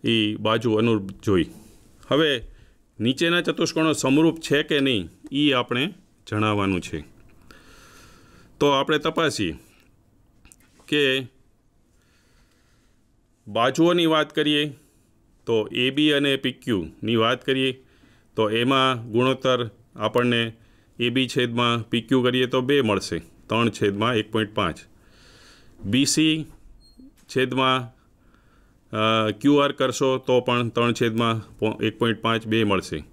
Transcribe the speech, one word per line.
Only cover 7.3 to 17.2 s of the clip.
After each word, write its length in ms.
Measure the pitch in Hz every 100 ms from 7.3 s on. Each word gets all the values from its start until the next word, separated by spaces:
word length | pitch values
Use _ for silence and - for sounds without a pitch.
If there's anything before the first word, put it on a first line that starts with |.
| - - - - - - - - - - - - -
તો 60 | 143
આપણે 320 | 139 139 151
તપાસીએ 560 | 160 165 160 - 92 69 - _ _ _ _ _ _ _ - - _ _ -
કે 380 | 147 139 131 127 _ _ _ _ _ _ _ _ _ _ _ _ _ _ _ _ _ _ _ _ _ -
બાજુઓની 580 | 104 123 135 165 175 160
વાત 280 | 156 151
કરીએ 380 | - 151 147 147 131 _ _ _ _ _ _ -
તો 220 | 113 104
એ 180 | 117 127
બી 220 | 135 151
અને 240 | 143 143 135
પી 160 | 131
ક્યુની 640 | 123 - 101 80 - 107
વાત 300 | 117